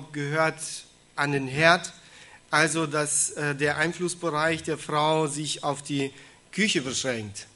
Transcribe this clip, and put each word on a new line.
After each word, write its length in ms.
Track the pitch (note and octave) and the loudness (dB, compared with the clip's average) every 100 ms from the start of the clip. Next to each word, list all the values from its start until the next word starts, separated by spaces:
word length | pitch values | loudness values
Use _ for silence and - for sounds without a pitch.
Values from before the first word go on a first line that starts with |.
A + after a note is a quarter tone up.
| C#3+ | -4
gehört 420 | D3 C#3+ D#3 D#3+ D3+ - - - - _ - | -6 -2 2 2 0 -8 -10 -14 -20 _ -2
an 160 | C#3+ | 0
den 120 | C#3 C3+ | 0 -2
Herd, 460 | C#3 E3 F3+ - - - - - - - | 4 6 6 2 -16 -20 -20 -20 -20 0
also 360 | D3+ D#3 D#3+ D#3 | 4 4 2 0
dass, 440 | D3+ D3 - - | 0 0 0 -2
äh, 220 | - D3 | -2 -2
der 220 | C#3 D3 D3 | 0 0 2
Einflussbereich 880 | D#3+ F3 F3 - E3+ D3+ D#3+ D#3+ | 0 -2 -4 -4 -2 0 0 0
der 140 | D#3+ D3+ | -2 -6
Frau 500 | - D3+ D3+ D#3+ D3+ | -2 0 2 2 2
sich 380 | C#3+ D3 - D3 | -2 -6 -4 -4
auf 180 | C#3 | -4
die 300 | - C#3+ C#3 - - - _ | -4 -2 -2 -6 -20 -20 _
Küche 280 | - G#3+ F3 | 0 0 0
beschränkt. 680 | C3 A2+ C3 A#2 G#2 - - | -2 -2 -2 -4 -6 -12 -16